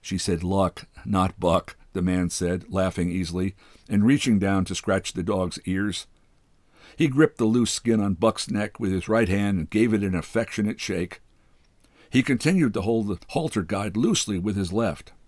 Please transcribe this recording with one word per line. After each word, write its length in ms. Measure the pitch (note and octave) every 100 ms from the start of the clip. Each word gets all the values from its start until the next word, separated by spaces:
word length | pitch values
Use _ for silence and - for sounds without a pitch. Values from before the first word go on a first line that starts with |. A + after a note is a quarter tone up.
"She 160 | - F#2+
said 280 | - F2
luck, 420 | F2 G2 F#2 - - -
not 360 | - G2 F#2 -
buck," 340 | F2+ E2+ - - -
the 100 | F#2+
man 280 | F2+ F#2 F2+
said, 400 | - F2 F2+ -
laughing 380 | G2 F#2 F2 F2+
easily, 460 | F2+ E2+ F2 F#2+ F#2+ - - -
and 160 | G#2+
reaching 340 | G#2+ C#3 C3+ G#2+
down 260 | G2 G2 F#2
to 80 |
scratch 400 | F#2 - F#2+ -
the 80 | -
dog's 340 | F2 G2 F#2 -
ears. 420 | - F#2+ G2+ F#2 - _ _ _ _ _ _ _ -
He 140 | - D#3
gripped 300 | C3 D#3 -
the 80 | A2
loose 260 | A#2 A2+
skin 280 | - - A2+
on 140 | G2+
Buck's 340 | E2+ A2 A2 -
neck 300 | G#2 G#2 -
with 140 | G#2
his 160 | F#2 -
right 200 | A2 A2
hand 300 | G2 G2+ F#2+
and 120 | D#2+
gave 220 | G#2+ A#2
it 120 | G#2+
an 100 | G2+
affectionate 640 | F2+ - A2+ A2+ - G#2 A2+
shake. 420 | - F#2+ F2 - _ _ _ _ _ _ _ _ -
He 120 | B2+
continued 520 | C3 B2+ D3+ F#3 C#3+
to 80 | G#2
hold 260 | G2 A2+ G#2
the 100 | F#2 -
halter 320 | - D#3+ -
guide 320 | D#2+ G2 G2+ G2
loosely 420 | A#2 A2+ - G2
with 160 | F#2+
his 180 | G2+ F#2
left. 400 | G2 A2+ D#2 - -